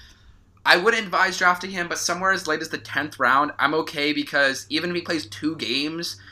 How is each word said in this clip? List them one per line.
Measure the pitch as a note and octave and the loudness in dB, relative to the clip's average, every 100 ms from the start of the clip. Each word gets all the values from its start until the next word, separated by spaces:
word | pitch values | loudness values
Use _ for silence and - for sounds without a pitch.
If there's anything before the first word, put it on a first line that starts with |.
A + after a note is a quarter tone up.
| - - - - _ _ | -20 -20 -20 -20 _ _
I | C#3+ F3 | 4 6
wouldn't | G3+ A3+ | 6 2
advise | G3+ F3+ F#3+ F#3 | 0 2 2 4
drafting | F3+ F3+ F#3+ | 2 2 -2
him, | F#3+ E3+ | -6 -4
but | D#3 | -4
somewhere | - F3 F#3+ | -2 0 0
as | F#3 D#3 | 0 0
late | D#3+ | -2
as | D#3+ | -4
the | D3+ | -8
tenth | - C#3 D3+ - | -4 -4 -4 0
round, | B2 C3+ D3 - | 4 4 2 0
I'm | C#3 | 0
okay | D#3 D#3 D3+ D3 | 0 -2 -2 -2
because | D3 C#3 D3 C3+ C3+ - | -2 -2 2 2 0 -6
even | D3+ F3 | -4 -4
if | F3 | -4
he | |
plays | E3+ E3 - | -4 -4 -6
two | - D3+ D#3+ | -6 -6 -4
games, | A2 C3+ D3 E3 E3+ - - | -4 -2 -4 -6 -8 -10 -18